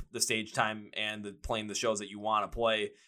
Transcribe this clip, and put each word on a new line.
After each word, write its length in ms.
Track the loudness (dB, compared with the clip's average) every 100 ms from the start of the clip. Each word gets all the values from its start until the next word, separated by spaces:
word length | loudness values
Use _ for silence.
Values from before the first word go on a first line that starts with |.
| -6
the 80 | 0
stage 320 | 2 2 0
time 380 | 0 0 0 -8
and 300 | -4 -4 -4
the, 80 | -8
playing 360 | -8 -2 -2 -2
the 80 | 0
shows 240 | 2 0
that 100 | -2
you 100 | -4
wanna 300 | 2 2 2
play. 420 | 2 2 2 0 -6